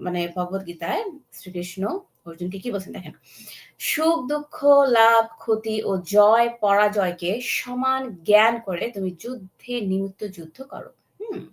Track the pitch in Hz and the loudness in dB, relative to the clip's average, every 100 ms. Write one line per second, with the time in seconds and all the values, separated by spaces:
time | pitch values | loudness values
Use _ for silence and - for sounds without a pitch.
0 | 180 175 175 180 175 190 175 170 170 320 | -6 -4 -4 -4 -4 -6 -8 -8 -4 -4
1 | 427 294 _ - 185 180 175 190 202 392 | -6 -10 _ -18 -10 -8 -8 -6 -4 -6
2 | - _ 170 165 180 185 240 196 175 185 | -10 _ -16 -8 -8 -6 -6 -6 -8 -12
3 | 180 - _ - - - - - - 294 | -14 -18 _ -20 -20 -20 -20 -10 -6 0
4 | 320 320 254 294 294 - 285 285 269 233 | 2 2 -2 -4 -6 2 6 6 6 6
5 | 226 226 226 - - 220 220 220 202 190 | 6 6 2 -4 -2 -2 0 -2 -2 -4
6 | 180 208 208 233 233 233 202 202 208 202 | 2 6 6 6 2 0 2 4 2 2
7 | 180 175 175 233 247 - 247 247 262 262 | -2 -2 -4 -4 -4 -6 -4 -2 -2 -2
8 | 254 175 160 208 226 233 196 170 233 208 | -4 -6 4 4 4 0 -4 -4 -4 -4
9 | 185 170 240 247 185 _ - 240 196 190 | -6 -6 -10 -12 -14 _ -8 -4 -2 -2
10 | 196 - 208 180 - - 262 - - - | -2 -8 -10 -10 -14 -14 -14 -14 -14 -20
11 | _ - 453 233 - | _ -14 -10 -10 -12